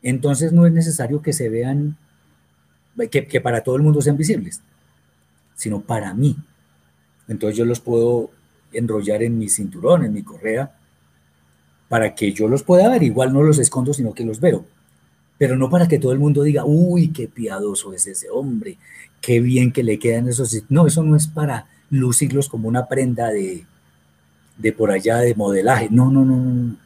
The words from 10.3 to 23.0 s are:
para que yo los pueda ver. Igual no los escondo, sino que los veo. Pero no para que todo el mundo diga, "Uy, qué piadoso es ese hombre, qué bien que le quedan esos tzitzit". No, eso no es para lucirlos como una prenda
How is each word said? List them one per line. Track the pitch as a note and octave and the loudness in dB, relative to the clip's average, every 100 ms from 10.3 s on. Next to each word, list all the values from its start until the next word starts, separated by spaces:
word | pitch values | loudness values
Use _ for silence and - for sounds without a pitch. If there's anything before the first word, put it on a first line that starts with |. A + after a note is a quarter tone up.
| - A2 A2+ C#3 _ _ _ _ _ _ _ _ _ _ _ _ | -12 -6 -4 -6 _ _ _ _ _ _ _ _ _ _ _ _
para | A#2 G#2+ | -2 -2
que | - G#2 | -2 -6
yo | G2 G#2+ | -2 0
los | C3+ | -2
pueda | - F3+ G#3+ | 4 4 6
ver. | B3+ | 4
Igual | C#3 G#2+ C3 | 2 2 0
no | C3+ | 4
los | D3+ D3+ | 4 4
escondo, | A#2 C3 B2+ | 2 0 -4
sino | C#3 A#2 | -2 -4
que | - | -4
los | A2+ G#2+ | -8 0
veo. | E3 B2+ - _ _ _ _ _ _ _ | 0 0 -4 _ _ _ _ _ _ _
Pero | C3+ C3 | 0 0
no | C3 | 2
para | F3 E3+ | 2 4
que | D3 | 2
todo | B2+ | 0
el | C3 | 0
mundo | D3 D3 | 2 2
diga, | D3 C#3+ | 2 0
"Uy, | C#3 D3+ F3 F3 E3 | 2 2 4 2 0
qué | D#3 A2+ | -2 -10
piadoso | - A2 F#2+ G#2 G2 G2+ | -8 -8 -6 -6 -6 -10
es | F#2 G2+ | -8 -8
ese | G2 - | -8 -8
hombre, | B3 C#3 A#2 G2+ F2 _ - - _ | -6 -4 -6 -8 -16 _ -20 -20 _
qué | - A#2+ | 0 2
bien | B2 B2+ B2 | 4 2 2
que | B2+ | 2
le | A#2 G#2 | -2 0
quedan | A#2+ A2+ B2 | 0 0 -2
esos | A#2+ B2 | -4 -4
tzitzit". | A2 - | -6 0
No, | C#3+ D#3+ | 4 4
eso | D#3 | 4
no | D#3 D3+ | 4 2
es | D3+ | 2
para | - D3+ A#2+ - _ _ | -2 -4 -4 -10 _ _
lucirlos | C#3+ B2+ A#2+ C#3 C3+ C#3 | 0 2 0 0 0 -2
como | A#2 A2 | -4 -2
una | B2 B2+ | -2 -2
prenda | C3 | -2